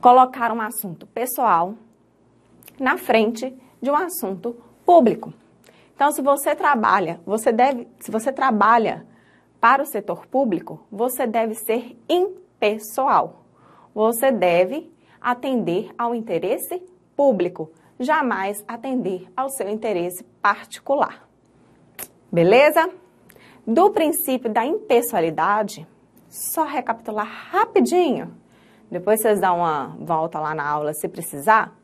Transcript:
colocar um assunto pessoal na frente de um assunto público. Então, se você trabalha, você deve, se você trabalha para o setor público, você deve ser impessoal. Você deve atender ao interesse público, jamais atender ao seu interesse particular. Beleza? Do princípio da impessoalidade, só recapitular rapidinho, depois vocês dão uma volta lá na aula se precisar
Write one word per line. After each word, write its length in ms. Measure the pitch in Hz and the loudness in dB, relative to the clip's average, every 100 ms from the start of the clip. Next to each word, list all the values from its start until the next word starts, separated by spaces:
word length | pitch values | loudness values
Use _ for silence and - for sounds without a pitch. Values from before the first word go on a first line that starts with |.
colocar 500 | 247 254 254 262 233 | 8 6 6 2 -4
um 100 | 226 | -4
assunto 460 | 214 - 202 160 - | -6 -8 -12 -12 -12
pessoal 680 | - 247 254 240 170 180 226 _ _ _ _ _ _ _ _ - - | -8 -6 -2 2 2 0 -6 _ _ _ _ _ _ _ _ -20 -4
na 180 | 262 285 | -2 -2
frente 600 | - 226 220 226 262 262 _ _ | 2 2 2 -2 -8 -12 _ _
de 80 | 247 | -2
um 60 | 294 | 0
assunto 600 | 349 339 190 190 233 240 - _ - | -2 -6 -8 -6 -8 -10 -18 _ 6
público. 480 | 349 233 170 - - _ _ _ _ _ _ | 6 6 0 -8 -18 _ _ _ _ _ _
Então, 160 | 277 | -2
se 100 | 294 | 0
você 320 | 269 277 294 | 2 2 0
trabalha, 680 | 302 370 262 208 190 170 170 - | 0 0 2 4 2 0 -6 -4
você 280 | 214 240 | -2 0
deve, 340 | 226 254 262 240 _ | 2 2 2 -8 _
se 120 | - | -6
você 200 | 220 226 | -4 -4
trabalha 760 | 269 269 214 202 233 202 - - _ _ _ _ _ | -2 0 2 4 4 2 -4 -12 _ _ _ _ _
para 220 | 226 269 | 4 4
o 20 | 285 | 0
setor 400 | 208 208 190 - | -6 -6 -8 -4
público, 580 | 254 269 175 - 156 _ | 0 0 -2 -6 -18 _
você 340 | 202 240 - 247 | -4 -4 -2 -2
deve 300 | 226 226 220 | -2 -2 -6
ser 420 | - 233 233 - _ | -4 -4 -4 -20 _
impessoal. 1300 | 349 381 - - _ 214 220 - - 262 196 165 - _ _ _ - _ | 0 0 -4 -20 _ -2 -2 -6 -2 2 2 2 -8 _ _ _ -20 _
Você 360 | - 220 233 269 | 0 0 2 0
deve 600 | 233 180 170 185 285 - _ _ _ | 2 2 4 2 -2 -10 _ _ _
atender 680 | 240 247 277 254 175 175 214 - | -6 -4 -2 -2 -2 -4 -4 -6
ao 160 | 240 | -4
interesse 680 | 240 226 170 185 285 - 359 - _ _ - | -4 -4 -4 -2 -4 -4 -10 -12 _ _ 2
público, 560 | 285 202 175 - 156 _ _ _ | 2 4 -2 -4 -12 _ _ _
jamais 640 | 247 311 269 196 196 208 - | -2 0 0 -2 -4 -6 -10
atender 640 | 233 254 254 185 185 180 - | -12 -6 -4 -4 -6 -8 -6
ao 120 | 269 | -6
seu 200 | 269 196 | -6 -6
interesse 560 | 214 226 190 175 180 - _ | -4 -4 -4 -4 -8 -18 _
particular. 840 | 208 208 - - - 277 208 - _ _ _ _ _ _ _ - - _ _ | -2 -2 -8 -18 -4 -2 -2 -4 _ _ _ _ _ _ _ -18 -18 _ _
Beleza? 600 | 170 170 220 294 311 330 - _ _ _ - - - - | 2 6 6 6 4 0 -4 _ _ _ -20 -20 -16 -2
Do 240 | 226 - | 4 4
princípio 600 | - 320 - - 254 247 | 4 0 -2 -4 -4 -2
da 140 | 214 240 | -2 -2
impessoalidade, 1200 | 415 - 240 240 208 165 156 170 208 214 - 160 _ _ _ _ | -4 2 2 2 -2 -2 0 0 0 -2 -8 -18 _ _ _ _
só 360 | - - - | -12 -8 -4
recapitular 640 | 302 294 240 226 - 214 208 - - | -4 -4 -6 -8 -6 -8 -8 -10 -6
rapidinho, 840 | 370 453 403 247 349 349 202 170 - _ _ _ _ _ | -2 0 2 2 2 2 0 -6 -16 _ _ _ _ _
depois 300 | 180 175 220 | -6 0 2
vocês 180 | 220 208 | 2 2
dão 200 | 185 175 | 2 2
uma 360 | 170 151 139 156 | 0 -2 -6 -10
volta 400 | 160 160 160 151 | -4 -2 -2 -4
lá 120 | 156 | -6
na 140 | 156 147 | -4 -4
aula 260 | 151 151 | -2 -4
se 140 | 151 180 | -4 -8
precisar 640 | - - 143 147 220 185 - | -8 -12 -6 4 4 4 -8